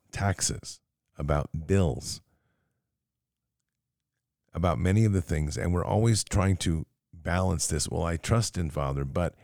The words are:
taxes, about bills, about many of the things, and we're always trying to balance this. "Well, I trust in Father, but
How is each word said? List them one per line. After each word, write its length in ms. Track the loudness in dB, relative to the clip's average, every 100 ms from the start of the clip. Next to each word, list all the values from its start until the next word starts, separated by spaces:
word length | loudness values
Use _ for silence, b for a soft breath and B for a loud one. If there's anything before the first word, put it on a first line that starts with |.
| _
taxes, 720 | -2 -2 0 -2 -4 -10 -16 _ _ _ -6
about 500 | 0 0 0 -6 0
bills, 520 | 2 2 0 -6 -12 _ _ _ _ _ _ _ _ _ _ _ _ _ _ _ _ _ _ _ _ _ _ _
about 240 | -2 0 2
many 280 | 4 4 4
of 80 |
the 80 | 2
things, 360 | 0 -2 -2 -2
and 160 | 0
we're 120 | 0 2
always 400 | 2 4 2 2
trying 320 | 2 2 2
to 280 | 0 -2 -4 _ _
balance 520 | -10 -2 0 2 0 0
this. 200 | -2 -2
"Well, 160 | -2
I 140 | -2 -2
trust 400 | 0 0 0 -2
in 120 | -4
Father, 360 | -2 -2 -2 -2
but 300 | -2 -2 -4